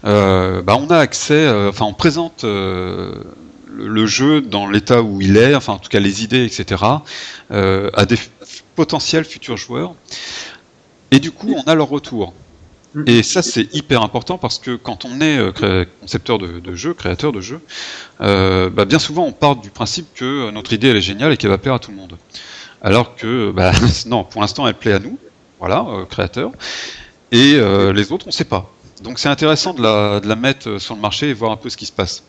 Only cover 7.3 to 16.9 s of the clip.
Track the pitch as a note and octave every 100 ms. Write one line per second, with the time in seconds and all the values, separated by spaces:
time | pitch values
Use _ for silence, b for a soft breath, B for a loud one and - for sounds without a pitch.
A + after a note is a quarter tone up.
7.3 | B - G#2 F#2+ F#2+ G2+ - G2 A#2 -
8.3 | _ - - _ - D3+ D#3 - D#3+ D#3
9.3 | - - D3+ - A#2+ - - - B B
10.3 | B B B _ _ _ _ _ C3+ D#3+
11.3 | - G#3+ E3 C3+ D#3+ C3+ C#3+ - A#2 F2+
12.3 | - - - - _ _ D3 C#3 A#2 G#2
13.3 | F#3 - A#2 G#2+ F3+ - B2+ G#2 A#2+ -
14.3 | F3+ - - - A#2+ - G#2 B2+ C3 D#3
15.3 | C#3+ G2+ - G2+ F#2 F2 _ - G#2+ -
16.3 | A2 F2+ E2+ F2 F2+ C#3+